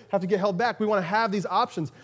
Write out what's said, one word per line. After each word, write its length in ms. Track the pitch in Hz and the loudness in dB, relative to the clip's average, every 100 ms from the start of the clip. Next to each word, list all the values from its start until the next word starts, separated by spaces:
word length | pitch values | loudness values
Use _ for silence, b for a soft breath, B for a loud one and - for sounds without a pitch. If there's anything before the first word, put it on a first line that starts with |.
| B | B
have 120 | 196 | -2
to 60 | 180 | 0
get 140 | 202 | 0
held 180 | 202 180 | 0 0
back. 220 | 233 - | -2 0
We 60 | 214 | 0
wanna 160 | 208 | 0
have 280 | 170 214 226 | 2 0 0
these 160 | 202 165 | 0 0
options. 460 | 185 247 - 151 B | 0 0 -2 -8 B